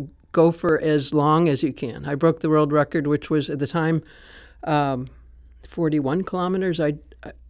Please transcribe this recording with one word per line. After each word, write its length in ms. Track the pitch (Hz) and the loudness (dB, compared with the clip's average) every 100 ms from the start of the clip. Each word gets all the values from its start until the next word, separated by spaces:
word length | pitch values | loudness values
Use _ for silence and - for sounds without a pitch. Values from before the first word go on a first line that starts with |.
| 143 - _ | -6 -16 _
go 180 | - 165 | 2 4
for 280 | 170 175 156 | 2 0 0
as 340 | 156 151 135 | 2 0 2
long 360 | 151 147 156 170 | 2 4 4 4
as 140 | 135 | 2
you 100 | 147 | -2
can. 320 | - 127 127 143 | -4 -8 -8 -6
I 100 | 143 | 0
broke 260 | 165 - | 0 2
the 80 | 156 | 2
world 220 | 156 147 | 2 4
record, 360 | 151 143 165 147 | 2 0 0 0
which 220 | 147 - | -2 0
was 200 | 156 139 | -2 -2
at 100 | 147 | -4
the 60 | 139 | -4
time, 380 | 170 160 160 - - - - - - - | -2 0 0 -4 -20 -20 -20 -20 -12 -2
um, 420 | 151 139 127 127 - - - - - - | 0 0 -2 -8 -14 -20 -20 -20 -20 -14
forty-one 560 | - 160 151 135 170 | -2 0 0 0 -2
kilometers. 560 | 180 180 180 185 185 165 | -2 -4 -2 0 -2 0
I, 140 | 151 151 - - | -2 -2 -10 -20
I, 80 | - - | -20 -20